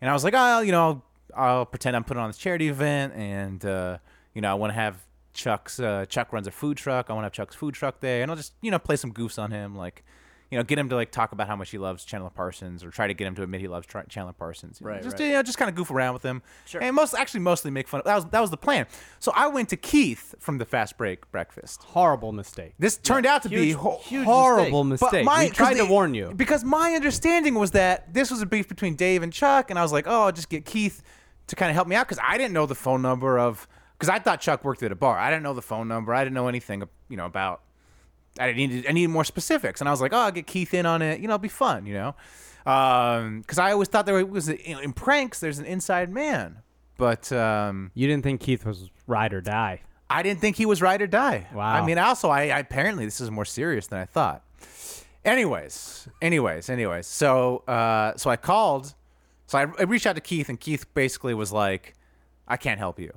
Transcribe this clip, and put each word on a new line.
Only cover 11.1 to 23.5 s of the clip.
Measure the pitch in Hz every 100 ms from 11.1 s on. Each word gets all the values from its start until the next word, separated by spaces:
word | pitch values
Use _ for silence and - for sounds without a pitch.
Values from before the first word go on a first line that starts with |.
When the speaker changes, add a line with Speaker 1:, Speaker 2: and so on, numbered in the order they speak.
Speaker 1:
talk | - 110
about | 101 104
how | 101
much | 95
he | 104
loves | 95 90
Chandler | - 104 92
Parsons, | - 92 - 92 87
or | 87
try | - 104
to |
get | 98 98
him | 101
to |
admit | 92 95
he | 95
loves | 87 -
Tr-, | 101 -
Chandler | 110 90
Parsons. | - 82 82 82 -
You | 107
know, |
Speaker 2:
Right, | 101
Speaker 1:
just, | 247 294
Speaker 2:
right. | 294
Speaker 1:
you |
know, | 277
just | 254 -
kinda | 233
goof | 170 170
around | 131 127 127
with |
him, | 131 127 - - -
Speaker 2:
Sure. | 175
Speaker 1:
and | 247 285
most, | 302
actually | 240 269 214
mostly | 180 170 147
make | 135 -
fun | 139
of, | -
that | 202
was, | 165
that | 220
was | 202
the | 160
plan. | - 233 110 - - -
So | - -
I | 294
went | 269 220
to | -
Keith | - 294 190 110 - -
from | - 139
the | 113
Fast | 123 104 -
Break | 107 92 -
Breakfast. | 92 85 - - -
Speaker 3:
Horrible | - 175 175 131 110
mistake. | 107 98 - 80 -
Speaker 1:
This | 202 -
turned | - 262 269
Speaker 2:
Yeah, | 285
Speaker 1:
out |
to |
Speaker 2:
huge, | 214